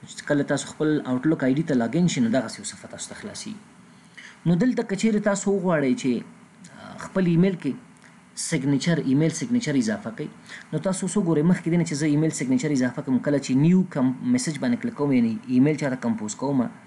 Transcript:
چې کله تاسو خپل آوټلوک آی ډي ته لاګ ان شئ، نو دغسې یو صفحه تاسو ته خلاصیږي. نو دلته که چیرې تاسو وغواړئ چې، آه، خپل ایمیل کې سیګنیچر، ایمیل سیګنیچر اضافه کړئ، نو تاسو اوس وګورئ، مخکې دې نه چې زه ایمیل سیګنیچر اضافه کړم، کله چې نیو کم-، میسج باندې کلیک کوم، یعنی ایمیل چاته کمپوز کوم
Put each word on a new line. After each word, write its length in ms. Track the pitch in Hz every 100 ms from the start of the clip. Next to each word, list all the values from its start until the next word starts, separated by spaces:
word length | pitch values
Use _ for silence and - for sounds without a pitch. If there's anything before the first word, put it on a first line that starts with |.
| -
چې 160 | - -
کله 160 | 147
تاسو 240 | - 143 -
خپل 280 | - 156 151 -
آوټلوک 380 | 127 156 160
آی 100 | 131
ډي 100 | 139
ته 120 | 165 131
لاګ 220 | 117 147
ان 100 | 175
شئ، 140 | 151
نو 80 | 113
دغسې 300 | 131 110 -
یو 100 | 104
صفحه 160 | 98 101
تاسو 180 | - -
ته 60 | 104
خلاصیږي. 380 | 104 98 110 104 - - - - - - - - 165
نو 80 | 170
دلته 280 | 254 233
که 120 | 233 196
چیرې 240 | 220 208
تاسو 280 | 208 196 202
وغواړئ 420 | 196 185 160 139 123
چې، 100 | 135
آه، 840 | 113 - - - - - - 101 95 -
خپل 180 | 190 180
ایمیل 300 | 165 190 175
کې 80 | 143 120 - - - - - -
سیګنیچر، 540 | - 160 135 139 170 165 135
ایمیل 200 | 131 160
سیګنیچر 460 | 165 120 120 147 139
اضافه 360 | 110 104 117 110
کړئ، 100 | 151 - - - -
نو 60 | 156 190
تاسو 200 | 185 185
اوس 120 | 214
وګورئ، 260 | 170 151 165
مخکې 180 | 175 -
دې 60 | 175
نه 20 |
چې 100 | 165
زه 120 | 143 156
ایمیل 260 | 147 160 151
سیګنیچر 320 | 131 127 147
اضافه 300 | 139 123 123
کړم، 180 | 139 127 151
کله 100 | 143
چې 140 | 135
نیو 320 | 131 156 185 180
کم-، 200 | 151 127 127
میسج 360 | 123 123 127 143
باندې 220 | 131 120
کلیک 140 | 120 117
کوم، 160 | 143
یعنی 260 | 131 117 107 123
ایمیل 280 | 127 143 151
چاته 120 | 147 127
کمپوز 400 | 120 110 107 -
کوم 300 | 135 139 113 -